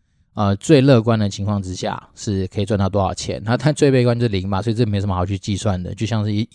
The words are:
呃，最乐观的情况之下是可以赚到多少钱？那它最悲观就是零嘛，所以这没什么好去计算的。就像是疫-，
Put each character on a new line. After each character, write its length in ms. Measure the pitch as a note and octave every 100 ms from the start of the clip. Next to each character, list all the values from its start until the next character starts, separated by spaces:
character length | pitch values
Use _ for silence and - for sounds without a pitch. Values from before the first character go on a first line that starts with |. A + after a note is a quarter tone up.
| _ _ _
呃， 220 | - G2+ G2
最 240 | - D3
乐 220 | C3+ A#2+
观 180 | A2 A2+
的 100 | G#2
情 140 | G2
况 180 | G2+ G#2
之 140 | F#2+ F#2
下 340 | G#2 - -
是 340 | - - F#2+ F#2
可 140 | -
以 40 | G2+
赚 140 | G#2
到 80 | G2
多 140 | G2+
少 120 | F#2
钱？ 280 | - - E2+
那 140 | G#2 A#2+
它 160 | D3+
最 180 | - C#3+
悲 140 | C3 A#2+
观 120 | A#2+
就 60 |
是 40 | A#2+
零 180 | F#2+ F#2+
嘛， 140 | F#2+
所 100 | A#2
以 20 |
这 120 | A2 A2+
没 140 | G2+
什 60 | G2+
么 60 |
好 120 | F2+ F2+
去 120 | G2
计 200 | - G2
算 240 | A2 F#2
的。 120 | F2+
就 120 | F2+ G#2+
像 180 | A2+
是 100 | G#2
疫-， 140 | G#2 A2+